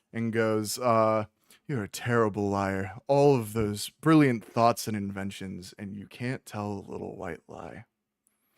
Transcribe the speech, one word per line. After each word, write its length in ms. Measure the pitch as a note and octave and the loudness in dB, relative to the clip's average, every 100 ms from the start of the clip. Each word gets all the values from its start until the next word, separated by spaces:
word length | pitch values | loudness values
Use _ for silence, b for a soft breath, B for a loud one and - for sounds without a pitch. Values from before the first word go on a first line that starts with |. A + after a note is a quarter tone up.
| b | b
and 200 | A2+ A2+ | -6 -2
goes, 460 | A2+ A2 A2 G#2+ - | 0 2 2 -2 -2
uh, 480 | B2 A2+ A2 A2 G#2 _ b b - | 2 4 4 2 -2 _ b b -6
You're 180 | C#3 | -6
a 40 | G2+ | -6
terrible 600 | - - A#2+ A2 G2+ G2+ | -6 0 2 2 2 0
liar. 440 | G2 G2 F#2+ F#2+ G2+ - | 0 0 -2 -6 -8 0
All 300 | C#3 D3 C3+ | 4 6 4
of 160 | G#2+ | 2
those 380 | A2 G#2 G#2 - - | -2 -2 -4 -8 -4
brilliant 440 | D#3 D#3 C#3 A#2 | 4 6 6 2
thoughts 440 | - - A#2 A#2 - | -4 2 4 4 -2
and 80 | G#2+ | -6
inventions, 800 | G2+ G2 G2 - F#2+ F#2 F2+ - | -6 -6 -8 -8 -10 -12 -14 -14
and 160 | G#2 | -14
you 120 | G2+ F#2+ | -14 -14
can't 380 | - B2 C3+ | -10 -8 -8
tell 280 | - A2 G#2 | -10 -8 -6
a 180 | G2+ F#2 | -8 -10
little 260 | - F#2+ G2+ | -12 -10 -10
white 240 | F#2 D#2 - | -10 -12 -14
lie. 360 | D#2+ D#2 A#1+ - _ _ _ _ _ _ | -16 -16 -16 -20 _ _ _ _ _ _